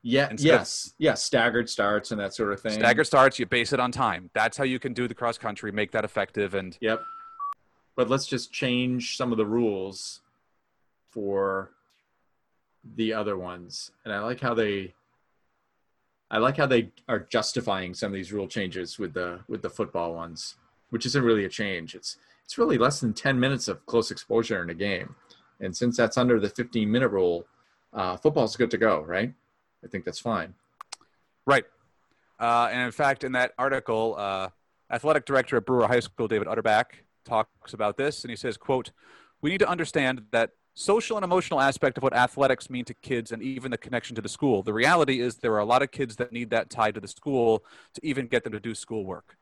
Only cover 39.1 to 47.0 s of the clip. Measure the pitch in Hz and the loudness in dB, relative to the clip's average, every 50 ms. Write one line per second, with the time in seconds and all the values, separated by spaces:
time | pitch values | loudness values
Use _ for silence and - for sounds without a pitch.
39.1 | - - - _ _ _ - 151 185 196 190 - 175 170 165 - - 156 139 131 | -20 -20 -20 _ _ _ -2 -2 2 2 2 2 2 -2 -4 -2 0 2 2 2
40.1 | 131 123 107 107 - 117 113 - _ _ _ _ _ - - - 202 233 220 - | 0 -2 -6 _ 2 2 2 2 _ _ _ _ _ -6 2 2 2 2 2 -2
41.1 | 226 208 190 175 180 185 - - 165 139 135 139 131 - - 135 - - 131 131 | -4 -4 0 2 2 0 2 0 0 2 2 2 2 2 0 0 0 0 -2 2
42.1 | - 123 123 123 - 135 139 131 131 - - - 131 123 120 - 117 _ - - | 4 4 2 2 2 2 2 2 2 0 -2 -8 -8 -8 -8 -8 -12 _ -6 -4
43.1 | 135 117 113 - 117 110 104 135 135 127 123 135 131 - - - 123 117 - - | -4 -4 -2 -6 -10 -8 -6 -8 -8 -6 -6 -6 -6 -6 -6 -4 -4 -4 -4 -4
44.1 | 123 113 101 98 - - 147 139 117 98 95 110 104 110 120 147 175 170 151 135 | -10 -8 -8 -8 -4 0 2 4 4 4 2 0 0 2 4 4 6 4 4 2
45.1 | 131 123 120 123 110 _ - 117 110 107 104 110 120 131 139 131 - - 139 117 | 2 0 0 -4 -4 _ -2 0 2 2 2 4 4 2 2 0 -2 -6 -6 -6
46.1 | 110 - 127 123 117 120 120 107 123 113 - _ - 120 110 107 104 113 | -4 -8 -8 -6 -6 -10 -6 -2 -2 -2 -2 _ -2 0 0 0 0 -4